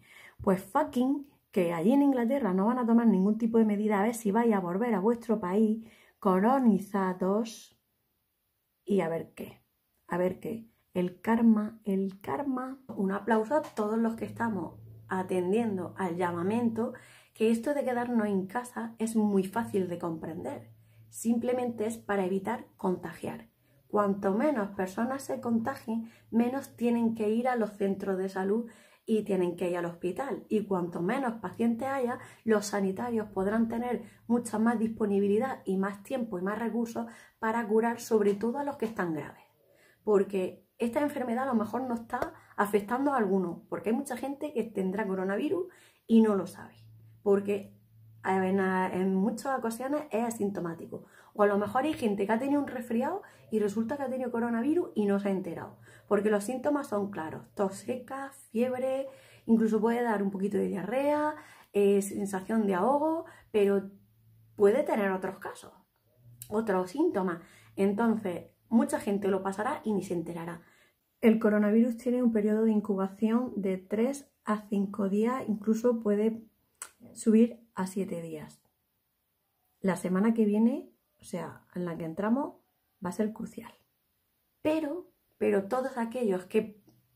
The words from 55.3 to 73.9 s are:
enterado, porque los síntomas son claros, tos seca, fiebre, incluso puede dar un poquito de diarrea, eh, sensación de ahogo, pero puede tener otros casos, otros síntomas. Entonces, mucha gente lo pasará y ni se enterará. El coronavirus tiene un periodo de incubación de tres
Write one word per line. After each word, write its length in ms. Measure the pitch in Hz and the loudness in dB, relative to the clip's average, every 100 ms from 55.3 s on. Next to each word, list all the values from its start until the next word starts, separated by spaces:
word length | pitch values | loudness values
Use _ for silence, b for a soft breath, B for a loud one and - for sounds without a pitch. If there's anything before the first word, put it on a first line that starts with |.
enterado, 460 | 190 170 156 - - B B - | -2 -4 -10 -12 -16 B B 0
porque 240 | 208 208 | 2 2
los 140 | 208 | 0
síntomas 440 | 208 254 294 294 277 | 0 -2 0 0 -2
son 220 | 208 202 | -4 -4
claros, 360 | 170 156 - - | -6 -8 -10 -10
tos 200 | - 196 | -4 -4
seca, 580 | 196 - - - 269 269 - - | -4 -8 -8 -8 -10 -10 -14 -6
fiebre, 580 | 220 254 254 262 269 269 B B B - | 0 0 0 -2 -2 -6 B B B 2
incluso 340 | 226 220 214 | 4 4 2
puede 220 | 226 233 | 2 2
dar 200 | 240 202 | 0 0
un 80 | 196 | -2
poquito 280 | 190 202 196 | -2 -2 0
de 100 | 185 | -2
diarrea, 680 | 185 185 254 285 302 302 302 B B B | -4 -4 0 0 0 0 -4 B B B
eh, 300 | 202 202 202 | 2 4 4
sensación 640 | 202 208 196 190 190 226 202 | 0 -4 -4 -4 -2 0 2
de 80 | |
ahogo, 500 | 180 220 285 311 320 B B _ | 2 2 2 2 -2 B B _
pero 400 | 214 202 196 196 - _ _ _ _ _ | 2 4 2 -2 -10 _ _ _ _ _
puede 300 | - 202 254 | 4 4 6
tener 260 | 302 247 196 | 2 0 0
otros 280 | 190 190 - | 0 -4 -8
casos, 340 | - - - - _ _ _ _ - - - | -12 -12 -18 -20 _ _ _ _ -20 -20 -6
otros 420 | 214 220 185 185 | -2 0 0 0
síntomas. 500 | 277 339 202 185 170 B B B - | 0 0 2 -2 -4 B B B 0
Entonces, 680 | 196 208 233 220 180 170 - _ _ | 0 2 2 0 -2 -6 -10 _ _
mucha 320 | 226 285 294 | 2 2 0
gente 280 | 214 202 196 | -2 0 0
lo 140 | 190 | 0
pasará 380 | 196 196 233 302 | -2 -4 -4 -4
y 80 | 220 | -2
ni 100 | 196 | -2
se 120 | - | -2
enterará. 480 | 175 165 170 170 170 b b b _ _ _ | -4 -6 -8 -10 -12 b b b _ _ _
El 200 | 233 220 | 4 6
coronavirus 560 | 208 208 208 226 247 233 | 4 4 4 4 4 0
tiene 260 | 247 247 | -2 2
un 100 | 240 | 2
periodo 320 | 220 214 214 | 2 2 2
de 60 | 226 | 4
incubación 840 | 208 208 190 196 - 220 233 254 - | 2 0 0 -2 0 0 2 0 -2
de 200 | 190 185 | -2 -2
tres 520 | - | -2